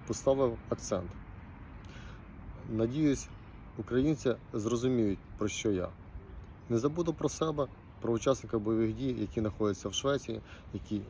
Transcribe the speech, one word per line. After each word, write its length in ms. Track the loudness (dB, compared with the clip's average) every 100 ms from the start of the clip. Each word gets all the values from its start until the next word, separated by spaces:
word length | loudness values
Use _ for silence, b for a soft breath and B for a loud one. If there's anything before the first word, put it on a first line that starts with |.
| -4
поставив 500 | 0 4 6 4 2 -4
акцент. 400 | -4 0 -2 -2 -10 -12 -14 -14 -14 -14 -14 B B B B B -14 -12 -10 -2
Надіюсь, 600 | 2 2 6 4 4 0 -12 -14 -14 -12 -8
українці 580 | 0 4 4 4 2 2 -2
зрозуміють, 680 | -2 2 2 4 4 4 2 -4 -2
про 100 | -2
що 240 | 0 2
я. 180 | 2 0 -6 -12 -12 -12 -12 -14 -10 0
Не 80 | 2
забуду 360 | 2 2 0
про 160 | 2 0
себе, 380 | 2 0 0 -2 -4 -16 -6
про 120 | 0
учасника 460 | 2 4 2 2 0
бойових 340 | 2 4 4
дій, 220 | 2 0 0
які 200 | 0 0
знаходяться 500 | 0 2 2 2 -2
в 40 |
Швеції, 480 | 0 2 0 -2 -8 B B B
які 280 | -8 -4 -4